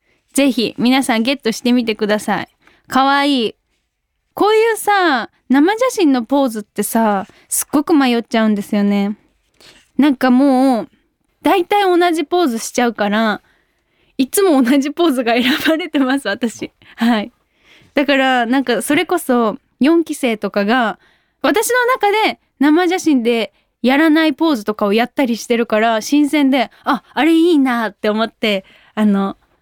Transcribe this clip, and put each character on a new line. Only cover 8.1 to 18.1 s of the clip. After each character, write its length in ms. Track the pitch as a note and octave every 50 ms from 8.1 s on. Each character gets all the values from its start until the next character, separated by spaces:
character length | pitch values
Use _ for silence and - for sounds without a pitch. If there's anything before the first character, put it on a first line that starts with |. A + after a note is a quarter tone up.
| A#3+ A#3
っ 40 | A3+
ち 160 | - - A3+
ゃ 80 | A3
う 20 | A3
ん 60 | G#3+
で 80 | G3+ G3+
す 120 | - -
よ 80 | G3+ G3+
ね。 360 | G3+ G3+ G3+ G3 G3+ G#3 - _ _ _ _ _ _ _ _ _ - - _ _ _ _ -
な 100 | C4+ D4+
ん 80 | C4
か 140 | - C4+ C4
も 520 | B3 B3+ C#4+ C#4+ C4 B3+ C4+ C4+ B3+ A3 F3
う、 60 | - _ _ _ _ _ _ _ _ _ _ -
大 240 | C#4+ F4 G4 F4
体 160 | - G#4 G4+ G4+
同 300 | F#4 F4+ E4+ F4 F4 E4
じ 120 | E4 D4+
ポ 200 | - F4 F4+ F4
ー 20 |
ズ 120 | C#4 A3+ A3+
し 140 | - - -
ち 80 | -
ゃ 80 | B3+ A#3+
う 60 | A3
か 160 | - G#3 G3+
ら、 320 | G3+ G#3+ A3+ G#3+ G3 - - _ _ _ _ _ _ _ _ _ _ _ _ _ _
い 120 | - C4 B3+
つ 120 | - G#4 G4
も 200 | F#4+ D4+ C4 B3
同 160 | A3+ C#4 C#4+
じ 120 | C4 D4+ D4
ポ 160 | - F4 E4
ー 20 |
ズ 140 | B3+ B3 A#3+
が 100 | A3+ A#3
選 180 | B3 A#3+ B3+ D4 D#4 -
ば 100 | - D#4+
れ 140 | D#4 F4+ E4
て 80 | - D4
ま 200 | C4+ B3+ C4+ C#4
す、 100 | - -
私。 440 | G3+ - B3+ A3+ - - - - - _ - - -
は 240 | - A#3 A#3 A#3+ G#3+
い。 100 | G3+ A#3+ - _ _ _ _ _ _ _ _ _ _ _ _
だ 140 | C#4+ D4
か 100 | C4+